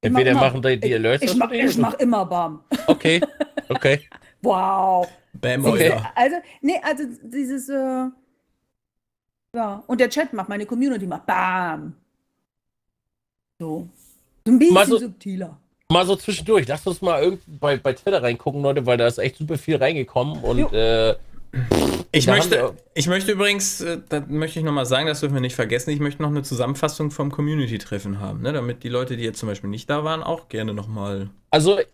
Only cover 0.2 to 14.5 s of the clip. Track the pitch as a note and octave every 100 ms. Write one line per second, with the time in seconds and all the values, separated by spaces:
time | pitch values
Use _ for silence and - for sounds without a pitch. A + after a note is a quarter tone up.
0.2 | C3 C3+ C3+ B2+ C3 B2+ A2+ A2+ A2 C3+
1.2 | B3 G#3+ B3+ A#3+ A3 - A#3 - B3 A3
2.2 | F#3 F3+ E3 D3+ _ - - - E3 E3+
3.2 | C#4+ - - - - C3 C#3+ C#3+ - -
4.2 | - _ D#3+ F#3+ F#3+ G3 F#3+ F#3 F3 -
5.2 | _ - A#2+ B2+ C#3 - D#3+ A2+ G#2+ -
6.2 | B3 E4+ - - C#4 F4 - C#4 C#4+ A#3
7.2 | A3+ B3 C4 C4+ C4 C#4 C4 C4 C4 B3+
8.2 | _ _ _ _ _ _ _ _ _ _
9.2 | _ _ _ A#3 A3 G3+ - B3+ B3+ C#4+
10.2 | D4+ - F#3+ G3+ G#3 A#3+ C#4 A#3+ F#3 D#3
11.2 | - F#3 F#3 F#3 F3+ D#3 D#3 - _ _
12.2 | _ _ _ _ _ _ _ _ _ _
13.2 | _ _ _ _ E3 D#3 F3 _ _ _
14.2 | _ _ -